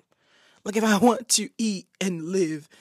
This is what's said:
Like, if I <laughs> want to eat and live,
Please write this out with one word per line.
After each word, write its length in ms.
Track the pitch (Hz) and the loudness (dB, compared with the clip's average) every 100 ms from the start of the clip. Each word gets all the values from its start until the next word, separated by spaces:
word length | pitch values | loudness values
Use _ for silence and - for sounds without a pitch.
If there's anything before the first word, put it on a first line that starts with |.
| _ _ _ _ _ _ | _ _ _ _ _ _
Like, 120 | - 202 | -6 0
if 80 | |
I 120 | 220 202 | 2 4
<laughs> 60 | |
want 240 | 240 220 - | 4 2 0
to 200 | - 208 - | -2 -2 -4
eat 280 | 220 190 - - | -4 -4 -8 -6
and 280 | 190 170 160 | -6 -4 -4
live, 400 | 190 165 156 147 _ | -2 -2 -4 -12 _